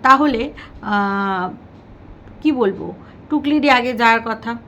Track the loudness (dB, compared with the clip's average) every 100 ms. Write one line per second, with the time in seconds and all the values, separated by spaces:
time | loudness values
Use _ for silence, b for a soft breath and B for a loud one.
0 | 6 4 4 0 -4 -10 B -14 -4 -2
1 | 0 -2 -2 -2 -6 -8 -20 -20 -20 -20
2 | -20 -20 -20 -2 -2 2 0 -2 -10 -14
3 | B B -4 -2 0 2 4 2 2 2
4 | 2 2 0 -8 -8 -10